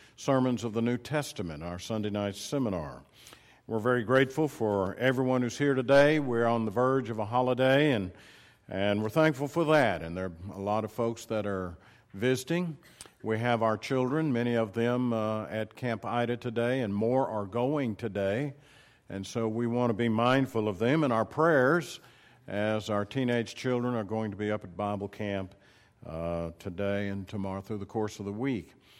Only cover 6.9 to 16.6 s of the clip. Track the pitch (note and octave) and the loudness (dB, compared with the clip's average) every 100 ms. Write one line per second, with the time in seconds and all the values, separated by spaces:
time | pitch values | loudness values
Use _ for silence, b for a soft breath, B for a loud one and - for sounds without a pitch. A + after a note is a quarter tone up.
6.9 | C3+ A2+ A2 G#2+ B2 B2+ B2 C3 C3+ D3+ | 2 0 -4 -2 0 2 4 6 6 6
7.9 | A2+ F2+ B B B B B - F#2+ G2+ | 2 -2 B B B B B -8 -2 2
8.9 | G#2 G#2+ D#3+ D#3 C3 C#3+ E3+ D#3 D#3 A#2 | 2 2 4 4 2 -2 0 4 4 4
9.9 | E2+ E2 F2 F#2 E2+ G2 F#2+ G2+ G#2+ G#2+ | 2 -4 -6 -6 -8 -12 -6 -2 -2 -2
10.9 | - A#2 A2 - A2 G2+ F#2+ F2+ E2+ b | -2 -4 -4 -4 -4 -2 -4 -6 -10 b
11.9 | b b G2 B2 C3 - E3+ F3 D3 B | b b -2 0 0 0 -2 -2 -6 B
12.9 | B B _ G#2+ A2 A#2+ A#2 A2+ G#2+ - | B B _ -2 0 2 2 2 0 0
13.9 | C3 B2+ D3+ D#3+ A#2 A#2+ A#2 A2 A2+ A#2 | 0 0 0 0 0 2 2 0 0 0
14.9 | B2 B2 A2+ A2 A2 F#2+ G#2+ G#2+ - B2 | 2 0 0 0 -2 -4 -6 -6 -6 -6
15.9 | A2+ G#2+ A#2+ A#2+ A#2+ B2+ A#2 | -4 -4 -2 0 -2 -4 -2